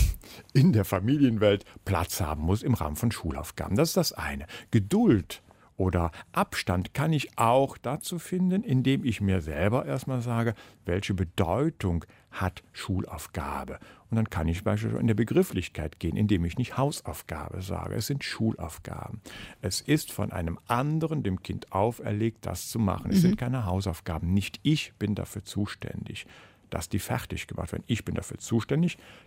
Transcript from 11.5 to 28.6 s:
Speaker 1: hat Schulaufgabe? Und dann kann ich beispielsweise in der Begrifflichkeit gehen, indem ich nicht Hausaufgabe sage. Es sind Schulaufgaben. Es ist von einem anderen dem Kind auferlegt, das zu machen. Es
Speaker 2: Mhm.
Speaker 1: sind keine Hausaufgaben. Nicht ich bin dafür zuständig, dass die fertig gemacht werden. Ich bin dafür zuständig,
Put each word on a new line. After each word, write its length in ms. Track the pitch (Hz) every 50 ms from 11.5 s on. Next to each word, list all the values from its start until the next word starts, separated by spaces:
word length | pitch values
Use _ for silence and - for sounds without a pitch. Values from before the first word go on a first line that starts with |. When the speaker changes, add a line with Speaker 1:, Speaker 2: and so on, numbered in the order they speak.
| 90 120 147 165 - - - 92 87 80 - - - - _ _
Speaker 1:
hat 320 | - - 92 92 - - - _
Schulaufgabe? 1040 | - - - - 95 95 - - 90 76 - - - 85 71 73 73 71 65 - - - - - - - _ _
Und 60 | 113
dann 120 | 113 110 -
kann 180 | - 80 82 82
ich 140 | 85 92
beispielsweise 380 | - 101 104 104 110 110 110 -
in 60 | -
der 80 | 113 107
Begrifflichkeit 840 | 107 117 - - 170 190 - - 92 87 - - - 78 78 - -
gehen, 180 | - 85 98
indem 280 | 98 107 104 107 85 85
ich 140 | 85 - -
nicht 180 | 123 - -
Hausaufgabe 880 | - 135 147 139 - - - - - - - 82 78 78 80 87 90
sage. 320 | 92 95 90 85 85 92 98
Es 140 | 113 113 -
sind 160 | 143 135 -
Schulaufgaben. 960 | - - - 113 110 - - 82 82 - - - - - 82 - - - - - - - - - - - -
Es 180 | - 98 92 -
ist 320 | - - 147 156 - -
von 200 | - - 101 95
einem 260 | - 87 82 82 - - -
anderen 560 | - 120 120 135 147 156 160 160 156 160 147
dem 200 | 104 101 92 92
Kind 300 | - - 90 92 - -
auferlegt, 720 | - 92 104 120 120 - - 117 104 104 113 117 107 _ -
das 240 | 92 90 - - -
zu 100 | - 113
machen. 320 | 110 92 90 - - -
Es 80 | - 190
Speaker 2:
Mhm. 20 |
Speaker 1:
sind 140 | 165 180 220 -
keine 260 | 123 123 127 131 110
Hausaufgaben. 680 | 87 90 95 98 95 80 - - - 82 78 82 85 95
Nicht 260 | 101 98 - - -
ich 300 | - 139 156 147 - - - -
bin 160 | 104 104 104
dafür 300 | 92 90 - - 101 -
zuständig, 840 | - - 101 104 - - - - - - - - - - - - - - - - - _ _ _ _
dass 200 | - 85 - -
die 100 | - 95
fertig 480 | - - 120 123 - - - 85 -
gemacht 260 | - - - 90 -
werden. 120 | - 82 -
Ich 180 | - 117 - -
bin 120 | - 87
dafür 220 | 85 - - - -
zuständig, 600 | - - 113 113